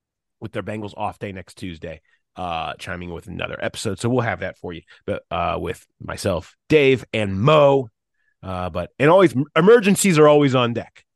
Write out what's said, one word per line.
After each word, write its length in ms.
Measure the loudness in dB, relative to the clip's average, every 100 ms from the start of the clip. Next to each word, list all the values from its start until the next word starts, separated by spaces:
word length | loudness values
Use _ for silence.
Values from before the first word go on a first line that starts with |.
| _ _ _ _
with 120 | -14
their 100 | -12
Bengals 320 | -10 -10 -12 -8
off 220 | -10 -8
day 140 | -12
next 240 | -12 -16 -16
Tuesday, 440 | -14 -12 -14 -16 _ _ _ -12
uh, 380 | -8 -6 -8 -10
chiming 320 | -12 -12 -10
in 40 |
with 120 | -12 -12
another 300 | -10 -10 -8
episode. 380 | -8 -8 -8 -4
So 100 | -2
we'll 120 | -2
have 200 | -2 -6
that 180 | -8 -10
for 140 | -14
you, 100 | -14 _ -18 -10
but, 180 | -10 -6
uh, 280 | -4 -4 -4
with 260 | -6 -10 _ _
myself, 560 | -14 -6 -4 -4 -6 _ 0
Dave, 360 | 4 4 2 -2
and 280 | -6 -4 0
Mo. 500 | 4 6 6 4 -2 _ _ _ _ _
Uh, 280 | -12 -8 -8
but, 200 | -8 -10 0
and 120 | 4
always, 240 | 6 4 2 -2
emergencies 640 | 2 6 6 6 2 2 6
are 100 | 6
always 260 | 6 4
on 180 | 2 0
deck. 320 | -4 -10 _ _